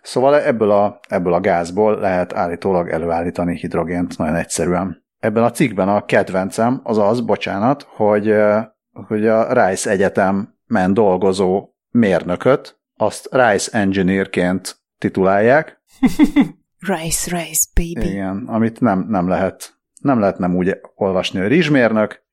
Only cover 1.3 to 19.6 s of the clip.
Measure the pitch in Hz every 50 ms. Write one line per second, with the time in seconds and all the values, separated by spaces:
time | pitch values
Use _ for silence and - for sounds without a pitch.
1.3 | 85 87 95 104 87 85 85 85 90 101 107 107 107 98 104 98 92 90 90 -
2.3 | - 107 95 85 87 - - 98 95 87 85 87 - 80 82 85 82 85 85 90
3.3 | - - 87 87 85 78 - 82 82 87 82 82 90 87 87 - - - 85 78
4.3 | 78 80 73 - - - 82 85 87 87 95 95 85 _ _ _ _ _ - 113
5.3 | 104 113 117 120 - - 165 120 101 98 92 98 101 104 - - 127 110 95 -
6.3 | 92 92 92 98 - - 113 120 131 - - - 110 107 104 98 117 123 117 107
7.3 | 101 - - - 95 98 104 127 143 143 - _ - - 110 104 107 104 104 107
8.3 | 104 107 107 104 104 110 113 - _ _ _ _ _ - 110 - 107 107 107 113
9.3 | 110 110 113 - 127 123 107 92 95 - - 120 101 92 98 90 - 110 101 95
10.3 | 98 98 - - _ _ _ _ 117 104 92 92 101 117 110 98 90 90 101 98
11.3 | 92 95 98 92 92 98 - _ _ _ _ _ - 120 113 98 90 82 80 85
12.3 | 90 - - 123 135 - - - _ _ _ _ _ _ 110 101 - - - -
13.3 | - 131 123 113 101 90 - - - 110 101 95 95 98 92 90 95 98 95 -
14.3 | - - 90 90 92 92 - - - _ _ _ _ _ - 104 - - 92 95
15.3 | 98 101 107 117 135 156 160 - - _ _ _ _ _ 269 226 - - 302 -
16.3 | - 294 233 - - _ _ _ _ _ - 196 190 160 160 165 151 - - 180
17.3 | 175 175 160 156 160 - - _ _ - 175 165 170 131 107 101 98 98 95 95
18.3 | 95 98 85 85 113 110 113 113 113 - 123 113 98 95 - 92 110 92 87 92
19.3 | 90 90 95 92 - -